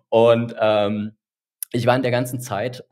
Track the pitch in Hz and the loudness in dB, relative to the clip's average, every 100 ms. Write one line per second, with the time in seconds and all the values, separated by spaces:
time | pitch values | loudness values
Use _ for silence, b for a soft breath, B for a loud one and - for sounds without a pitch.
0 | - 113 117 117 117 - 110 107 104 107 | 0 4 6 4 0 -2 0 2 0 -2
1 | 107 - _ _ _ - - 123 120 127 | -6 -12 _ _ _ -20 -8 -2 0 2
2 | 123 120 127 127 - 101 123 127 - | 0 -2 -4 -8 -8 -6 -6 -10 -8